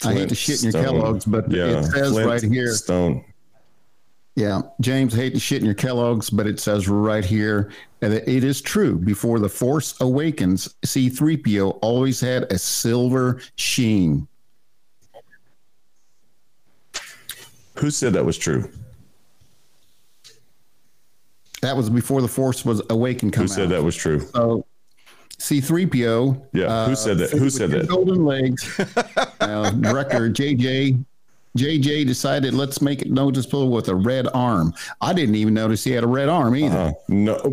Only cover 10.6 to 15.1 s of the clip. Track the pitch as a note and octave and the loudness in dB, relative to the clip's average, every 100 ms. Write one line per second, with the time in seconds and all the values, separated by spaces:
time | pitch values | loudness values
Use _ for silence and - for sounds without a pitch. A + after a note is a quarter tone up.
10.6 | - - - C#3 B2+ B2+ D#3 D#3 A#2 G2+ | -2 -8 -4 0 0 2 2 2 0 2
11.6 | G2 - A2 B2 C3+ B2 B2+ B2+ - F#2 | 0 0 0 2 0 0 -2 -2 -2 -4
12.6 | - - A#2 A#2+ B2 B2+ B2+ B2 - - | -2 -2 0 2 2 2 0 -2 -8 -8
13.6 | - - A2+ G#2+ E2+ C#2+ C#2+ - - - | -4 0 2 2 2 0 -4 -14 -20 -20
14.6 | - - - - - | -20 -20 -20 -20 -20